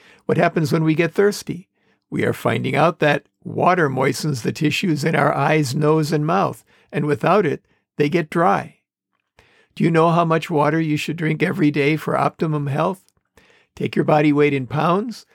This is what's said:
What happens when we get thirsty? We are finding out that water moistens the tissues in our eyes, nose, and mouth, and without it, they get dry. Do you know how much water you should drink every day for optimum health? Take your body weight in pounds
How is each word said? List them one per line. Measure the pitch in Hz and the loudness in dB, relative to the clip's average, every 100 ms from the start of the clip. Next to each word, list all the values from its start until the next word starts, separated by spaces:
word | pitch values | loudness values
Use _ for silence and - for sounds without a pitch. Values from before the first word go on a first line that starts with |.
| _ _ - | _ _ -2
What | 156 | 2
happens | 175 180 147 | 2 2 0
when | 160 | 2
we | 156 | 2
get | 156 165 | 2 0
thirsty? | - 208 208 - 170 - _ _ _ _ | 2 0 0 -8 -12 -14 _ _ _ _
We | - 110 | -4 -2
are | |
finding | 117 120 117 127 131 | -2 -2 -2 -2 0
out | 165 165 | 0 2
that | 151 147 - _ | 0 0 -4 _
water | - 113 160 180 147 | -10 -2 0 2 0
moistens | 131 135 - 151 131 | 0 -2 -2 -4 -4
the | 165 | -4
tissues | - 151 - 190 151 | -2 -2 -2 -2 -2
in | 156 156 | 0 0
our | 143 | 0
eyes, | 143 147 156 139 | 2 2 2 0
nose, | 147 151 160 147 | 0 2 2 0
and | 151 | -2
mouth, | 151 190 151 - _ _ _ | 0 0 -2 -4 _ _ _
and | - 147 | -6 -2
without | 147 160 202 | -2 2 2
it, | 165 135 _ _ _ - | 0 -4 _ _ _ -2
they | 147 | 0
get | 165 160 | 0 -2
dry. | 170 180 165 - - _ _ _ _ _ _ _ _ _ | 0 2 0 -4 -16 _ _ _ _ _ _ _ _ _
Do | - | -2
you | 160 | 2
know | 165 170 | 4 4
how | 170 | 4
much | 165 160 - | 2 0 0
water | 156 147 165 | 0 2 0
you | 160 147 | 0 -2
should | - 165 | -4 -4
drink | 156 156 | -4 -2
every | 151 139 147 | -2 0 0
day | 147 139 156 | 2 0 0
for | - 131 | -2 -2
optimum | 143 - 165 151 139 | -2 -2 -4 -2 -2
health? | 143 175 190 _ _ _ _ _ _ _ | -2 -2 -4 _ _ _ _ _ _ _
Take | - - - | -8 -4 -2
your | |
body | 147 151 151 | 2 2 4
weight | 143 147 | 4 2
in | 139 123 | 0 -4
pounds | 147 160 185 240 - - | -2 0 0 -4 -10 -18